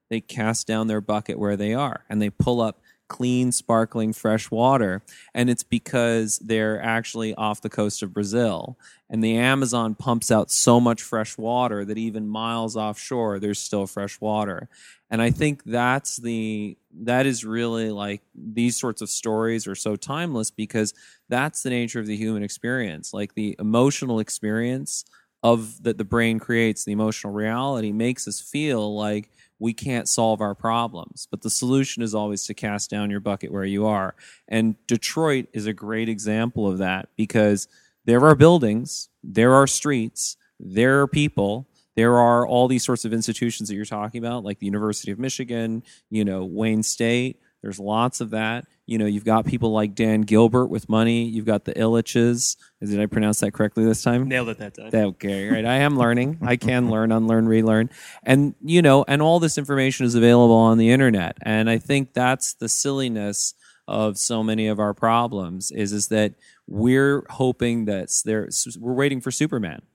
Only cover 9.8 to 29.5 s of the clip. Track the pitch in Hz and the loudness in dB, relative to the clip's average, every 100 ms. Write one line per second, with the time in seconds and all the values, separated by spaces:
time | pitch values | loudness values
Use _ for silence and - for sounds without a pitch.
9.8 | 113 107 127 117 - 110 - - - 120 | -2 -4 -2 -2 2 0 2 2 6 6
10.8 | 120 117 - 113 110 - 110 123 123 104 | 4 0 -4 -6 -6 -6 -4 -2 -2 -4
11.8 | 101 107 113 110 107 110 113 117 113 110 | -6 -6 -6 -6 -8 -6 -4 -4 -4 -4
12.8 | 107 104 - 123 110 98 104 101 - 104 | -6 -6 -6 -2 -2 -2 -4 -4 -4 -4
13.8 | 98 101 101 - 107 107 104 87 - _ | -4 -6 -10 -6 -4 -2 -4 -8 -12 _
14.8 | - - - 113 117 120 151 139 - 120 | -20 -20 -8 0 0 0 -2 -4 -6 0
15.8 | 123 135 - - 117 113 110 107 104 - | 0 0 -4 -8 -6 -6 -4 -6 -8 -12
16.8 | _ 76 113 127 135 117 110 113 117 113 | _ -10 -2 0 0 -2 -6 -4 -4 -2
17.8 | 110 101 101 101 _ - 98 110 120 117 | -4 -6 -8 -8 _ -18 -10 -2 -2 0
18.8 | 123 107 104 - 113 110 113 113 107 98 | -6 -6 -8 -6 -2 -2 0 -2 -6 -6
19.8 | 110 104 - 147 170 120 110 - 107 113 | -4 -6 -6 -6 -4 -4 -6 -8 -6 -2
20.8 | 107 - - _ - 123 151 - 131 123 | -4 -6 -20 _ -4 -2 -2 -4 -4 -4
21.8 | 117 117 107 104 110 107 104 - 120 127 | -4 -6 -6 -4 -4 -4 -6 -8 -4 -4
22.8 | 104 78 - 101 104 - 104 - 107 117 | -4 -8 -12 -10 -8 -6 -6 -4 0 4
23.8 | 135 - 131 110 107 - 107 110 120 131 | 4 2 -4 -4 -4 -6 -4 -2 -2 -6
24.8 | 143 - - _ _ - 117 117 110 - | -8 -10 -12 _ _ -2 2 2 0 -8
25.8 | 117 104 104 120 113 113 - 117 113 107 | -6 -4 -2 0 0 -2 -2 0 0 -2
26.8 | - 104 110 - 104 104 110 117 139 127 | -4 -2 -2 -4 -8 -6 -4 -4 -4 -4
27.8 | 107 107 120 123 107 - - 147 151 117 | -4 -2 -2 -4 -8 -12 -8 -6 -2 -2
28.8 | 104 104 107 104 107 _ _ | -2 -4 -4 -4 -6 _ _